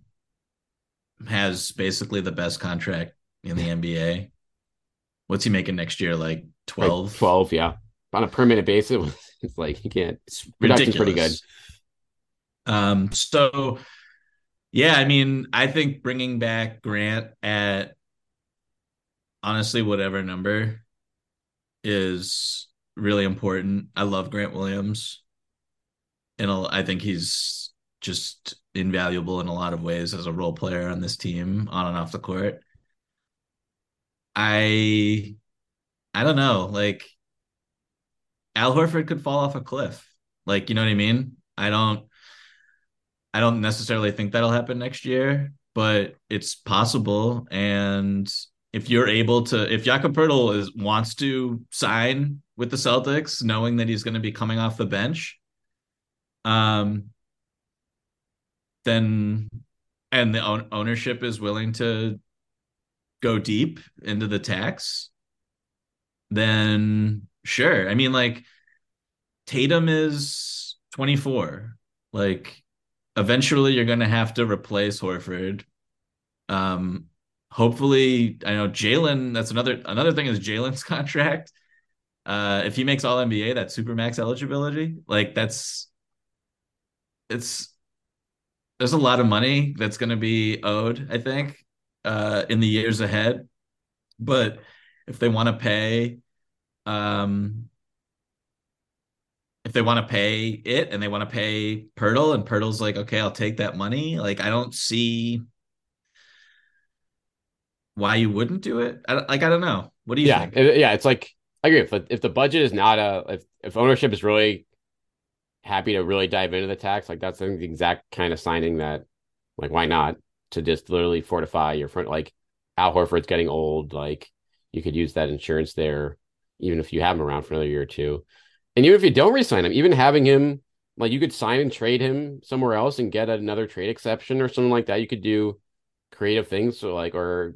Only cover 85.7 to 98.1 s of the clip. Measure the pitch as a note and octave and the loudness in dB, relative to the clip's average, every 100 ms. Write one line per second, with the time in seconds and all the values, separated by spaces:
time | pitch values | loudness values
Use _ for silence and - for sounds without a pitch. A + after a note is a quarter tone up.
85.7 | - - _ _ _ _ _ _ _ _ | -12 -16 _ _ _ _ _ _ _ _
86.7 | _ _ _ _ _ - A#2 A#2 - - | _ _ _ _ _ -10 -8 -8 -10 -12
87.7 | _ _ _ _ _ _ _ _ _ _ | _ _ _ _ _ _ _ _ _ _
88.7 | - B2 D#3+ C3 B2 A#2 G#2+ B2+ C#3 C#3+ | -4 0 4 4 6 4 4 2 2 0
89.7 | C#3 A2 - A#2 A2+ A2+ A2+ A2 G#2+ G2+ | -2 -4 -2 -2 -2 0 2 0 -2 -2
90.7 | G#2 A2+ A#2+ C#3 A#2 B2 C#3 C#3+ - _ | 0 0 -2 -4 -6 -4 -4 -4 -8 _
91.7 | _ _ _ - A2 G#2 G#2 - A2+ A2 | _ _ _ -6 -2 -2 -2 0 2 4
92.7 | G#2+ A2 A2 G#2 G#2 A2 B2 - _ _ | 2 2 0 0 0 0 -2 -6 _ _
93.7 | _ _ _ _ - A2+ C3 A2 A2+ - | _ _ _ _ -8 0 2 2 -2 -16
94.7 | - _ _ - - A#2+ A2+ A#2 A2+ A2+ | -20 _ _ -16 -2 0 2 2 0 0
95.7 | G#2 A2 A#2 A#2+ A#2+ _ _ _ _ _ | 0 0 0 -2 -6 _ _ _ _ _
96.7 | _ - G#2 G#2 G#2 G2+ G2+ G#2 A2 A2+ | _ -6 -4 -2 0 0 -2 -4 -6 -14
97.7 | _ _ _ _ | _ _ _ _